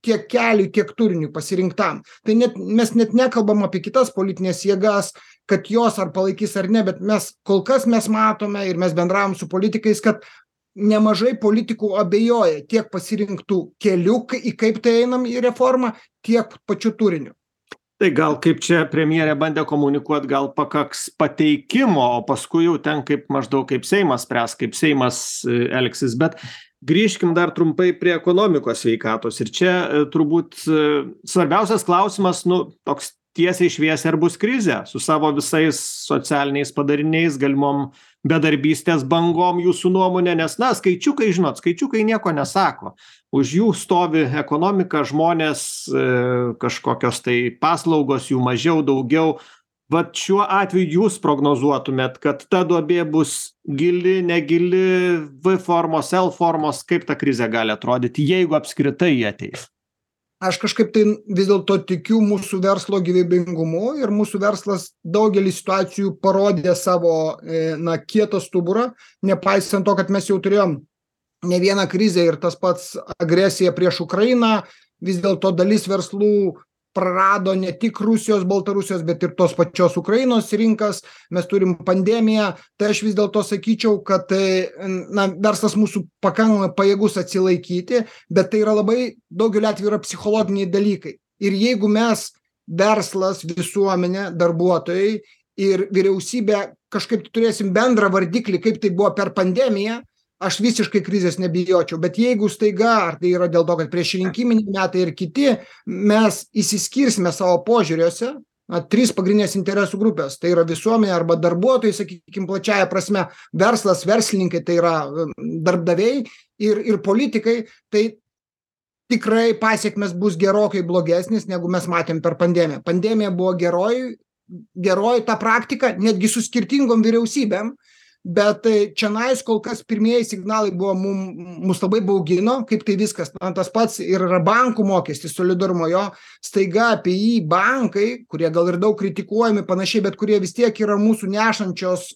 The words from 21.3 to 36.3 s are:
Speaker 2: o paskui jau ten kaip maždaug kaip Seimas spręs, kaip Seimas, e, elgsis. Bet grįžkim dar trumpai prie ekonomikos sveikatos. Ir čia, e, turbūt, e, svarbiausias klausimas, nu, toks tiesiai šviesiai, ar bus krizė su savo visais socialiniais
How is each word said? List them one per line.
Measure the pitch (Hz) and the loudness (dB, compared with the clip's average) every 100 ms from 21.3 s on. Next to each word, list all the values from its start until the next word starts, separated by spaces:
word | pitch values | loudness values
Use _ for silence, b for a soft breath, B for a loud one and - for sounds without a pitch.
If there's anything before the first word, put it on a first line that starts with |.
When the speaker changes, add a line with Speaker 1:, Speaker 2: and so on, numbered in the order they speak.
| - 156 147 - 240 262 160 | 2 2 2 0 0 2 2
Speaker 2:
o | 123 120 | 2 0
paskui | 107 131 - 165 | -4 -8 -2 0
jau | 165 160 | 2 0
ten | 151 151 | -2 -4
kaip | 127 147 - | -2 -4 -2
maždaug | 139 113 139 127 | -4 -2 -2 -2
kaip | 131 | -4
Seimas | - 196 180 123 | 0 2 2 0
spręs, | - 120 117 - | -2 -2 -2 -4
kaip | 120 | -8
Seimas, | - 160 143 127 123 - - | 0 0 2 0 -2 -10 -8
e, | 127 120 120 131 | -2 -2 0 0
elgsis. | 127 - 135 117 | -2 -2 -4 0
Bet | 160 - B B B _ | 0 -2 B B B _
grįžkim | 131 175 214 185 175 165 | 0 2 2 0 0 2
dar | 175 | 0
trumpai | 170 160 151 180 | 0 0 2 0
prie | 175 175 165 | 2 -2 0
ekonomikos | 180 180 208 151 117 113 120 | 2 2 2 2 -2 -2 -2
sveikatos. | 113 113 113 113 - | -2 -2 -4 -4 -6
Ir | 113 | -6
čia, | - 185 180 | 0 0 2
e, | - 147 147 | 0 0 0
turbūt, | 170 151 165 160 - | 0 2 0 -2 -8
e, | - 156 151 147 139 - - | -2 2 2 0 -4 -12 -4
svarbiausias | - 151 180 202 214 | 0 2 2 2 -2
klausimas, | - 175 202 196 190 175 175 | 2 2 2 0 -2 0 0
nu, | 180 - - - | 0 -2 -8 -6
toks | 139 - _ _ - | -6 -8 _ _ 0
tiesiai | 175 180 175 | 0 2 0
šviesiai, | - 156 156 160 | 2 0 2 0
ar | 165 | 2
bus | 170 - | 0 0
krizė | 214 262 190 110 - | -2 0 0 -2 -4
su | 120 | -8
savo | - 156 156 143 | 0 2 2 0
visais | 143 160 156 139 - - - | 0 2 2 0 -8 -12 -4
socialiniais | 143 - | -4 0